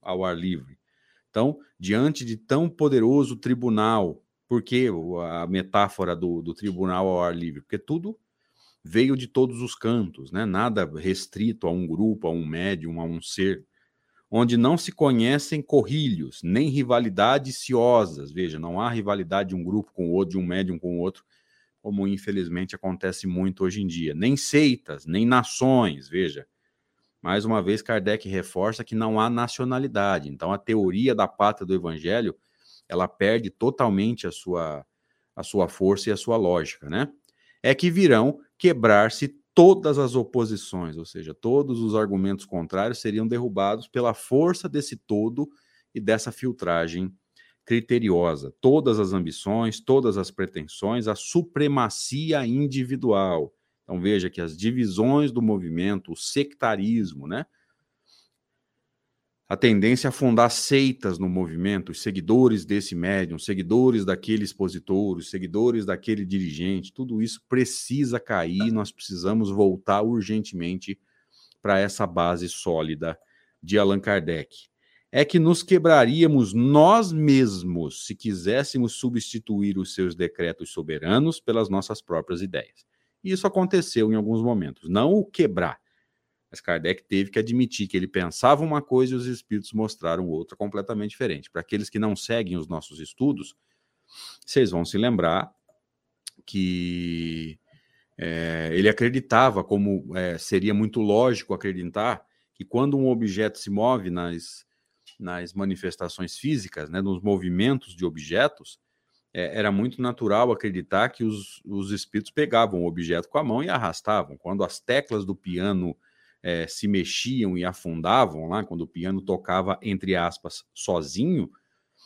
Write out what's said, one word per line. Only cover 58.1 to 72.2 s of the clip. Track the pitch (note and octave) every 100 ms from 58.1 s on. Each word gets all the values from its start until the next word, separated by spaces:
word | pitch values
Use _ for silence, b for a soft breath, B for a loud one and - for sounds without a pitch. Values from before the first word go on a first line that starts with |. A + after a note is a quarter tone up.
| b b _ _ _ _ _ _ _ _ _ _ _ -
A | G2+
tendência | B2 G#2 G#2+ B2 C#3
a |
fundar | - C3 A2+ A#2
seitas | - - C3+ C3+ B2+ G2+ F2
no | F#2
movimento, | F2+ F2 E2 F#2 G2+ F2+
os | E2
seguidores | - F#2+ E2 A#2 B2+ A2 D#2+
desse | G2+ F#2+
médium, | F2 F2 G2 F2+ D#2+
seguidores | - F#2+ F2 A2+ B2+ A2+
daquele | F#2+ F2+ - A2
expositor, | G#2 - F#2+ F#2 - G2 G2+ F2
os | -
seguidores | F#2+ F2+ F#2 A#2+ A#2 G2
daquele | F2+ - G#2+ F#2+
dirigente, | F#2+ F2+ D2 F2+ F#2+ -
tudo | - C3 A2
isso | A2+ - -
precisa | B2+ B2 - - C3+ C3+ A#2
cair, | - G#2 E2 F2+ A2
nós | A2 G#2
precisamos | - - F#2 F2+ A2 G#2
voltar | G2 G2+ F#2 - G2+
urgentemente | A2 A#2+ G2 G#2+ G#2+ F2+ E2+ F#2 - G2 b b b b b b
pra | G2+ G2
essa | G2 - G2
base | F2